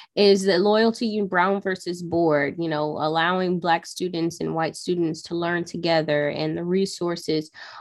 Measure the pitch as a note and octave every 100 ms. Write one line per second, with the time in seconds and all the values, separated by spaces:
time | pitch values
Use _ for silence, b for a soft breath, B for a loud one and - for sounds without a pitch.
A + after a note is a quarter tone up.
0 | - - G3+ G3 F#3+ F3+ G#3 G#3+ A3+ A3+
1 | A#3 G#3 G3 F#3 F#3 G3 G3 F#3 F3 F3
2 | E3+ E3+ E3 D3 C#3+ E3+ E3 D3+ D3+ D3+
3 | D#3 D#3+ E3+ F#3 F3+ F3+ F3 E3+ - -
4 | F3+ E3+ E3 E3 D#3+ D#3+ E3 - - F3
5 | E3 D#3 - E3+ E3+ F3 E3+ F3 E3+ E3
6 | D#3+ D3 D3 - D#3 E3 F3 F#3+ G3 -
7 | F3 E3+ - D#3 D#3 B B B